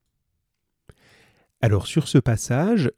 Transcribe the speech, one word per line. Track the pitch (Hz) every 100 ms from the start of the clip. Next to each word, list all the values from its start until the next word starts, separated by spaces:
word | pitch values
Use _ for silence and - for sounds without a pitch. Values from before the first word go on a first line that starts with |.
| _ _ _ _ _ _ _ _ - _ _ _ _ _ _ _
Alors | 117 104 -
sur | 165 -
ce | 139
passage, | - 110 - 123 190 233 127